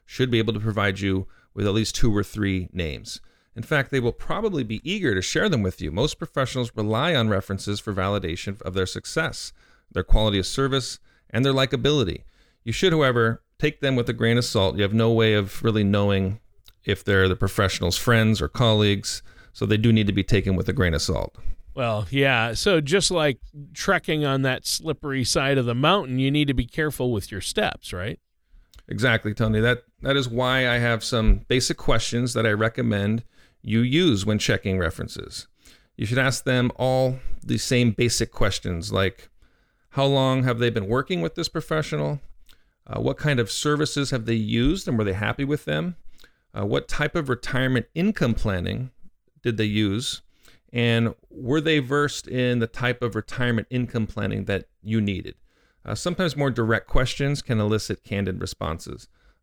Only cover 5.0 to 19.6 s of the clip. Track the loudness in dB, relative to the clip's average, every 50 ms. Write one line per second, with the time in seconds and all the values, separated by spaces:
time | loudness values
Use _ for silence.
5 | 0 0 0 0 0 0 0 0 0 2 2 0 0 -2 -2 -4 -6 -6 -2 -2
6 | -2 -2 -2 -6 -12 -8 -4 -4 -4 -2 -2 -4 -6 -4 -4 -4 -2 0 0 0
7 | 0 0 0 2 2 2 2 0 0 -2 -6 -6 -4 -6 -6 -6 -6 -6 -4 -2
8 | 0 0 0 -2 -2 -4 -6 -6 -8 -8 -10 -8 -10 -6 -2 -2 -2 -2 -4 -8
9 | -10 -6 -4 -4 -4 -4 -6 -8 -12 -14 -16 -20 _ _ _ _ _ _ -6 -6
10 | 4 6 6 6 6 4 2 2 0 -2 -2 -2 0 0 0 -2 -2 -4 -8 -14
11 | -16 _ _ _ _ _ -2 0 2 2 2 2 2 0 0 0 0 2 2 2
12 | 0 0 -2 -6 -10 -16 -20 _ _ _ _ _ _ -6 -2 0 2 2 4 4
13 | 4 4 4 4 4 2 2 -2 -8 _ _ -2 -2 -2 0 0 0 0 2 2
14 | 0 0 -2 0 2 2 4 2 2 2 2 2 2 2 2 2 0 2 2 2
15 | 4 4 4 4 4 4 4 2 2 -2 -4 -2 0 0 2 4 4 4 4 4
16 | 4 2 2 2 0 -2 -4 -6 -10 _ _ -20 _ -20 -20 _ _ -2 -2 -2
17 | 0 2 4 4 4 4 4 2 0 0 2 2 2 2 0 0 0 0 0 0
18 | 2 2 4 4 4 4 2 2 0 -4 -2 2 2 4 4 4 4 4 2 0
19 | -2 -6 -8 -8 -12 -16 -20 -20 -20 -20 -8 -4